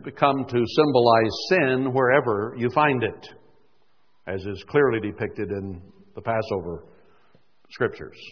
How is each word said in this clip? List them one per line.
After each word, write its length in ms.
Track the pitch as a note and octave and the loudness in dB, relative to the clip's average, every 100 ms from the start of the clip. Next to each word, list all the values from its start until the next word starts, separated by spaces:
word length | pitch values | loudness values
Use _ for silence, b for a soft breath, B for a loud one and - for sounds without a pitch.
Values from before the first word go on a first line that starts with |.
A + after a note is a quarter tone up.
become 400 | C#3 - C#3+ C3+ B2+ | -14 0 2 2 0
to 200 | A#2+ A#2 | 0 0
symbolize 680 | - D3+ B2+ A#2+ A2+ A2 - - | 2 4 6 6 6 4 -2 0
sin 440 | F#3 C3+ B2+ C3+ | 2 2 0 0
wherever 600 | C3 B2 C#3+ B2 G2+ A2+ B2+ | 0 4 4 2 -2 -4 -4
you 120 | A#2+ | -2
find 320 | D3+ D3+ B2+ | 2 2 2
it, 260 | A2 - - - - _ _ _ _ _ _ _ - | -2 -6 -16 -20 -20 _ _ _ _ _ _ _ -10
as 180 | F#2+ | -8
is 200 | G2 F#2+ - | -8 -12 -2
clearly 300 | D3 C3+ A2+ | 2 2 2
depicted 520 | G#2 G#2 G#2+ - G2+ | -4 -6 -8 -6 -8
in 320 | G2+ G2 F2+ - - - G#2+ | -6 -8 -12 -16 -20 -20 -10
the 60 | |
Passover 640 | A#2 A2+ A2 G2+ E2+ E2 - b b b b b b _ - | -4 -4 -2 -4 -6 -12 -14 b b b b b b _ -16
scriptures, 480 | - D3+ - - - - | -6 -6 -6 -16 -18 -20